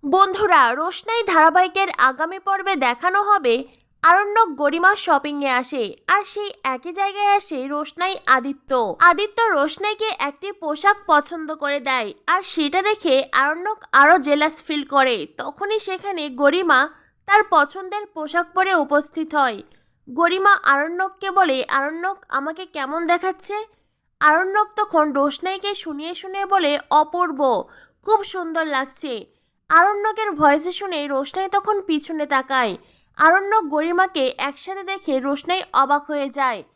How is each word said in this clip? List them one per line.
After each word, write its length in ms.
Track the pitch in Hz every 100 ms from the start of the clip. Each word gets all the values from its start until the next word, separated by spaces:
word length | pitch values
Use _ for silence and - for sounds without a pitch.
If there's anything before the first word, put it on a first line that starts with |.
| 294
বন্ধুরা, 680 | 359 392 370 415 330 247
রোশনাই 480 | 247 330 - - 466
ধারাবাহিকের 640 | 440 339 311 330 370 349 392 -
আগামী 400 | 254 262 320 381
পর্বে 360 | 381 392 381 370
দেখানো 460 | 254 247 349 381
হবে 320 | 403 415 262 233 269 _ _ _
আরণ্যক 460 | 320 359 403 415 440
গরিমা 440 | 277 285 320 370 403
শপিংয়ে 540 | - 294 294 285 277
আসে, 460 | 247 254 285 214 - -
আর 160 | 392
সেই 260 | 392 - 415 -
একই 280 | 269 254 302
জায়গায় 340 | 349 392 392 403
আসে 320 | 403 403 294 262
রোশনাই 480 | 294 302 - 359 381 -
আদিত্য। 720 | 262 254 277 _ 262 220 -
আদিত্য 400 | 349 339 415 415
রোশনাইকে 680 | 466 330 294 302 415 427 440 -
একটি 340 | 277 285 392
পোশাক 440 | 403 320 302 392 415 -
পছন্দ 480 | 302 - 339 311
করে 260 | 311 294 285
দেয়, 320 | 254 262 214 - -
আর 140 | 359
সেটা 400 | 381 - 294 359
দেখে 320 | 392 427 349 269 262
আরণ্যক 460 | - 277 320 381 427 -
আরও 260 | 269 285 339
জেলাস 460 | 269 285 302 311
ফিল 200 | - 302
করে। 320 | 269 277 262 226 151 _
তখনই 440 | 277 - 392 440
সেখানে 420 | 415 370 392 370 294
গরিমা 520 | 247 285 339 359 269 294 - _ _ -
তার 160 | 415 427
পছন্দের 560 | 330 294 381 370 403 415
পোশাক 400 | 330 302 320 349
পরে 180 | 349 381
উপস্থিত 600 | 370 277 294 294 - 320
হয়। 240 | 302 269 208 - _ _ _ -
গরিমা 440 | 254 339 370 392 392
আরণ্যককে 680 | - 277 302 349 381 381 392
বলে, 340 | 381 370 262 -
"আরণ্যক, 500 | 269 277 320 359 381 _
আমাকে 360 | 269 277 320 370
কেমন 340 | 311 269 311 339
দেখাচ্ছে?" 500 | 349 370 381 - 415 440 _ _ _ _ _
আরণ্যক 480 | 302 311 381 392 415 415
তখন 280 | 415 330 302
রোশনাইকে 640 | 277 285 285 359 381 403
শুনিয়ে 400 | 403 - 285 311
শুনিয়ে 320 | 349 381 381 392
বলে, 260 | 392 311 294 -
"অপূর্ব, 500 | 302 302 349 359 269 277 220 - - _ _ -
খুব 120 | 427
সুন্দর 420 | 403 381 339 330 320
লাগছে।" 460 | 277 269 - 302 233 185 _ _ _ _
আরণ্যকের 600 | 320 370 403 415 427 440
ভয়েসে 420 | 302 302 294 320
শুনে 260 | 359 403 330 285
রোশনাই 420 | 269 277 - 381
তখন 320 | 403 392 415
পিছনে 460 | 392 311 294 320 294
তাকায়। 500 | 277 262 269 240 175 _ _ _ _
আরণ্যক 460 | 311 359 392 440
গরিমাকে 720 | 330 294 320 349 381 359 262 -
একসাথে 440 | 277 285 - 381
দেখে 380 | 381 392 381 262
রোশনাই 420 | 262 285 - 370 -
অবাক 300 | - 269 285
হয়ে 240 | 285 294 277
যায়। 320 | 277 269 220 -